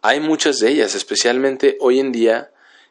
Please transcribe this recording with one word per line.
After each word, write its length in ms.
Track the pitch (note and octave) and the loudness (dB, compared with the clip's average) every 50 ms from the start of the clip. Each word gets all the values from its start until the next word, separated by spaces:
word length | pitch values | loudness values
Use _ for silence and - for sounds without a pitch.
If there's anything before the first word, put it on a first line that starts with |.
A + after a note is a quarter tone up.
| - | 2
Hay 160 | A2 B2 D3 | 0 0 0
muchas 400 | D#3 D#3 D#3 D3 - D#3 C3+ - | 0 -2 -2 0 0 -2 0 2
de 120 | A2 A2+ | 0 2
ellas, 260 | C#3 D3+ A2+ G2+ F#2+ | 2 2 0 -2 -2
especialmente 800 | G2 F#2+ - G#2+ G2 - A#2+ B2 B2+ C3+ C#3 C3 C3 - C#3 C3+ - | -8 -8 -6 -4 -2 0 0 0 0 0 -2 -2 2 0 0 0 2
hoy 220 | C#3 B2+ B2+ C3 | 0 2 2 2
en 100 | C3+ C3+ | 0 -2
día, 420 | B2 A#2 A2+ A2+ A2 A#2+ - - _ _ _ _ _ - _ _ | -2 0 2 2 2 0 -4 -10 _ _ _ _ _ -20 _ _